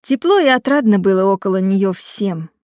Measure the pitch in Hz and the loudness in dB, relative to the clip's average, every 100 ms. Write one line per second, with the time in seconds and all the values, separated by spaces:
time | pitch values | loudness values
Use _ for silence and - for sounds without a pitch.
0 | - 269 339 403 294 254 262 285 226 202 | -4 -4 2 2 2 0 2 0 2 2
1 | 185 190 190 190 202 190 190 196 190 180 | 2 2 2 0 -2 -2 0 0 -2 -4
2 | - - 196 165 160 _ | -10 -6 -6 -6 -12 _